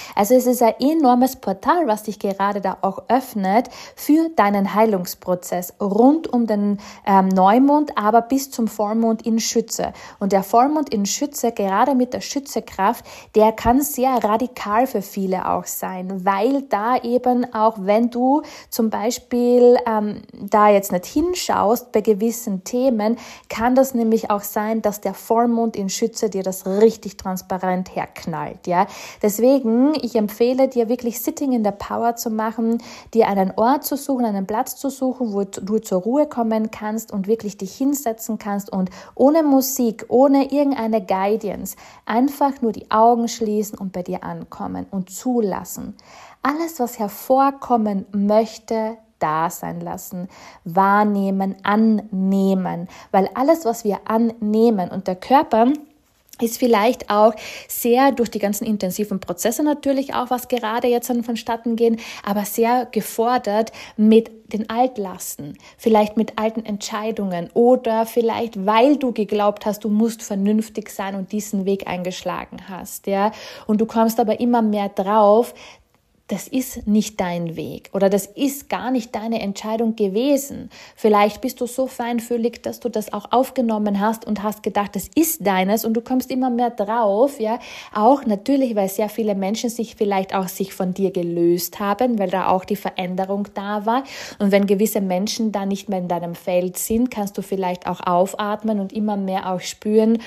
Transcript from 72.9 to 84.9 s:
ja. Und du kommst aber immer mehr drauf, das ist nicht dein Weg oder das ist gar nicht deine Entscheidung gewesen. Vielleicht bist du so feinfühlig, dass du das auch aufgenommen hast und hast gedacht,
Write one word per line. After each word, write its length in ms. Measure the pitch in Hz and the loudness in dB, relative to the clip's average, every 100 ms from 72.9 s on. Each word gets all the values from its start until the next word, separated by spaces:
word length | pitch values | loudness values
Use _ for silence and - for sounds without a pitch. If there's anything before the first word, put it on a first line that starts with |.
| - - | -12 -4
ja. 240 | 196 208 220 - - - | 0 0 -2 -16 -12 -2
Und 140 | 214 | 0
du 60 | 226 | 0
kommst 340 | 226 226 226 | 2 2 2
aber 220 | 208 214 | 0 2
immer 200 | 240 240 | 2 2
mehr 280 | 220 208 202 | 2 0 -2
drauf, 640 | 202 190 214 208 208 233 - - - _ _ _ _ - | -2 2 6 6 6 4 -4 -20 -20 _ _ _ _ -10
das 200 | 196 - | -10 -6
ist 400 | 262 247 - - | -6 -6 -8 0
nicht 340 | 214 202 - | 0 0 -4
dein 340 | 185 175 170 160 | -6 -4 -6 -8
Weg 360 | 156 147 - | -10 -12 -8
oder 160 | 196 196 | 0 2
das 160 | 196 196 | 2 -2
ist 420 | - 269 277 - | -4 -4 -4 -8
gar 220 | 185 214 | -6 -2
nicht 240 | 262 226 | -4 -4
deine 280 | 220 220 226 | -8 -4 -4
Entscheidung 540 | 208 196 220 220 233 226 | -4 -6 -4 -2 -2 0
gewesen. 760 | 202 190 269 277 277 - - - - - | 0 0 2 0 -2 -12 -16 -20 -20 -2
Vielleicht 440 | 220 208 208 - | 2 4 4 0
bist 220 | 262 - | -8 -6
du 60 | 240 | -8
so 180 | 240 262 | -4 -6
feinfühlig, 800 | - 240 240 226 240 233 226 | -4 -6 -4 -4 -2 -2 -4
dass 160 | 226 233 | -10 -8
du 100 | 240 | -6
das 240 | 220 208 | -6 -6
auch 180 | 208 - | -8 -2
aufgenommen 680 | 233 262 - 233 214 208 202 | 0 0 0 -2 0 0 0
hast 260 | 208 220 - | 0 -2 -4
und 160 | 208 | -4
hast 220 | 208 208 | -4 -6
gedacht, 320 | - 208 202 | -4 -2 -4